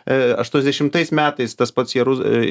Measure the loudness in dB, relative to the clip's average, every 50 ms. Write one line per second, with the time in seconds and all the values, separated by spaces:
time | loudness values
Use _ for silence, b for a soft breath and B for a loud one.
0 | B 0 0 2 2 2 0 0 -2 -2 0 0 2 2 0 0 -2 0 0 0
1 | -2 0 0 0 0 0 0 -2 -4 -6 -2 -2 -2 -2 0 -4 -4 -2 0 0
2 | 0 0 0 0 0 0 0 2 2 0